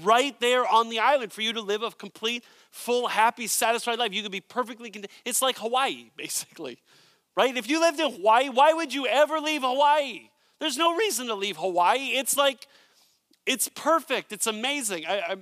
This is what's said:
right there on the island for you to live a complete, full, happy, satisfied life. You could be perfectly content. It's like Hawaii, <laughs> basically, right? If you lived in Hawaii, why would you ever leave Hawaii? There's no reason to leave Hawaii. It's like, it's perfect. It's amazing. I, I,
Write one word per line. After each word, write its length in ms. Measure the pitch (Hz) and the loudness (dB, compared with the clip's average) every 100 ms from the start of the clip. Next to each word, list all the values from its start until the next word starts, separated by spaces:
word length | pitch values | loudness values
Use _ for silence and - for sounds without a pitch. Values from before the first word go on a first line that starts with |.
right 340 | 180 233 277 - | 4 4 2 -2
there 280 | 240 254 190 | 0 2 4
on 200 | 220 226 | 2 2
the 80 | 226 | 2
island 340 | 226 285 220 | 2 2 0
for 80 | - | -4
you 140 | 220 | -4
to 80 | 233 | -4
live 200 | 196 208 | -4 -4
a 80 | 226 | -4
complete, 540 | - 202 - 220 240 - _ _ | -8 -16 -6 -4 -4 -8 _ _
full, 380 | - - 247 233 | -10 -2 0 0
happy, 380 | 196 226 240 220 | 2 2 2 -4
satisfied 520 | - 226 233 240 233 | 0 0 0 -2 -2
life. 140 | 233 | -2
You 100 | 190 | -2
could 80 | 208 | -4
be 120 | 190 | -4
perfectly 480 | - 233 233 226 233 | -6 -6 -6 -10 -14
content. 200 | 202 202 - | -14 -16 -12
It's 160 | - - | -4 0
like 160 | 262 - | 0 0
Hawaii, 540 | 214 254 269 131 117 | -2 0 0 -4 -12
<laughs> 40 | - | -14
basically, 600 | 147 - - - 139 120 _ _ _ _ _ | -8 -8 -8 -12 -12 -12 _ _ _ _ _
right? 220 | - 247 254 | 0 2 0
If 120 | 214 | -2
you 120 | 320 | 2
lived 200 | 330 311 | 2 2
in 100 | 302 | -4
Hawaii, 380 | 220 202 226 277 | 0 4 4 4
why 240 | 247 302 | 4 4
would 200 | 320 320 | 4 -2
you 140 | 269 254 | -4 0
ever 340 | 254 302 320 | 2 2 2
leave 220 | 302 302 | -2 -2
Hawaii? 640 | 254 262 294 302 277 175 - _ _ _ | -2 2 4 4 0 -8 -16 _ _ _
There's 180 | 302 254 | -6 0
no 200 | 339 339 | 2 2
reason 320 | 440 220 247 | 0 -2 -4
to 60 | |
leave 220 | 208 202 160 | -4 -4 -4
Hawaii. 520 | 185 175 175 247 269 | -2 2 4 2 0
It's 280 | 247 269 269 | -2 0 2
like, 300 | 277 247 - _ _ _ _ _ _ _ - | 0 0 -10 _ _ _ _ _ _ _ -4
it's 220 | 254 - | -4 -4
perfect. 640 | - 285 320 - 233 - | -2 2 2 0 -4 -6
It's 160 | 208 233 | -6 -4
amazing. 580 | 214 247 285 220 175 160 | -2 -4 -4 -4 -6 -4
I, 140 | 202 | -4
I, 160 | 170 190 | -4 -8